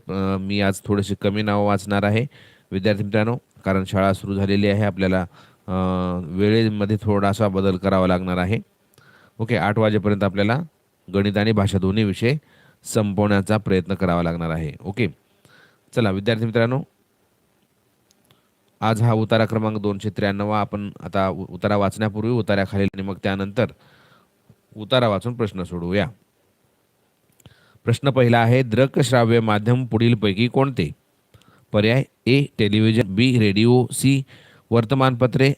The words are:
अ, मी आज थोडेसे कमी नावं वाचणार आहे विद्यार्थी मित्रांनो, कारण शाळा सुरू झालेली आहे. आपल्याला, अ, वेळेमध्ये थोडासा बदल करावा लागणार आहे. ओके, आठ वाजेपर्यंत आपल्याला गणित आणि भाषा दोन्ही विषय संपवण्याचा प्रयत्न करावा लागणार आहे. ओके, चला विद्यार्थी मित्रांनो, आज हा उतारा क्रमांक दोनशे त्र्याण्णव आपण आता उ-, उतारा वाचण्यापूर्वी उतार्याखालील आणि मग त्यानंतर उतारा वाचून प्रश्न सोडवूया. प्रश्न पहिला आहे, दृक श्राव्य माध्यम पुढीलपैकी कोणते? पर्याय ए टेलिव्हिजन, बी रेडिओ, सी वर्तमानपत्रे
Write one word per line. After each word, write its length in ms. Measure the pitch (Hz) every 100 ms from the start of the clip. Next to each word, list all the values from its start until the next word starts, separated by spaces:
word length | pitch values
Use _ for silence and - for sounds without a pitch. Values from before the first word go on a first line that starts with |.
| -
अ, 280 | 95 95 95
मी 240 | 98 101
आज 200 | 98 95
थोडेसे 300 | - 101 98 98
कमी 220 | 104 104
नावं 240 | 107 101 101
वाचणार 360 | 101 101 101
आहे 240 | 101 110 139 - - _ _
विद्यार्थी 340 | 95 101 98
मित्रांनो, 320 | 104 107 107 123 - -
कारण 200 | 95 95
शाळा 280 | 95 98 98
सुरू 220 | 95 98
झालेली 340 | 98 98 101 101
आहे. 140 | 101
आपल्याला, 400 | 104 87 95 92 98 - - _ -
अ, 60 | 92 92 92 90 90
वेळेमध्ये 720 | 82 92 104 113 113 104 101 107
थोडासा 460 | 107 101 98 98 104
बदल 280 | 95 98 90
करावा 300 | 95 95 92
लागणार 300 | 90 92 90
आहे. 220 | 90 110 - _ _ _ _ _ _ -
ओके, 180 | 113 110
आठ 220 | 92 104
वाजेपर्यंत 460 | 110 104 101 101
आपल्याला 360 | 98 98 104 131 170 _ _ _ -
गणित 220 | 95 101 101
आणि 160 | 107
भाषा 260 | 107 98 98
दोन्ही 260 | 95 104
विषय 300 | 104 92 117 151 - _ _ _
संपवण्याचा 720 | - 117 104 95 104 101 92 104
प्रयत्न 380 | - 95 87
करावा 280 | 95 92 87
लागणार 280 | 85 85 82
आहे. 220 | 80 78 -
ओके, 280 | 85 95 98 - _ _ _ _ _ _ _ -
चला 140 | 107
विद्यार्थी 340 | 95 101 110
मित्रांनो, 380 | 117 113 117 131 - _ _ _ _ _ _ _ _ _ _ _ _ _ _ _ _ _ _ _
आज 220 | 107 107
हा 100 | 117
उतारा 340 | 110 107 113 110
क्रमांक 320 | 110 110 107
दोनशे 320 | 101 98 104
त्र्याण्णव 400 | 98 101 98 104
आपण 400 | 107 101 104 101 -
आता 280 | - 98 95
उ-, 180 | 87 92
उतारा 280 | 87 104 104
वाचण्यापूर्वी 540 | 98 101 107 104 110
उतार्याखालील 580 | 123 104 101 95 98 98
आणि 80 | 98
मग 140 | 98 92
त्यानंतर 440 | 101 98 98 101 101 - _ _ _ _ _ _ _ _ _ 107
उतारा 320 | 107 131 117
वाचून 260 | 98 120
प्रश्न 280 | 120 107 95
सोडवूया. 460 | 87 87 85 101 95 - _ _ _ _ _ _ _ _ _ _ _ _ - _ _ _
प्रश्न 260 | - 120 139
पहिला 280 | 127 120 117
आहे, 240 | 113 131
दृक 380 | 127 110 135 185
श्राव्य 400 | 120 123 113 117
माध्यम 460 | 110 104 107 123 127
पुढीलपैकी 640 | 110 117 113 104 95 120
कोणते? 440 | 135 139 117 78 - _ _ _ _ _ _ _
पर्याय 300 | 104 107 127 - _ -
ए 180 | 139 143 -
टेलिव्हिजन, 560 | 104 107 110 110 101
बी 240 | 95 131 123
रेडिओ, 480 | 104 98 117 127 120
सी 300 | - 135 135 131 - - _ _
वर्तमानपत्रे 840 | 117 107 135 131 120 127 107 135